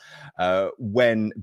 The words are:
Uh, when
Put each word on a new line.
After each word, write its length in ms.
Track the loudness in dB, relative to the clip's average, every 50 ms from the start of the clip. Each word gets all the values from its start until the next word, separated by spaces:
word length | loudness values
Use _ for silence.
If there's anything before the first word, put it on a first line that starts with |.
| -20 -20 -20 -20 -20 -16 -6
Uh, 320 | -2 0 0 2 0 0 -2 -6
when 540 | -8 -10 -2 0 2 2 4 2 0 -2 -4 -6 -10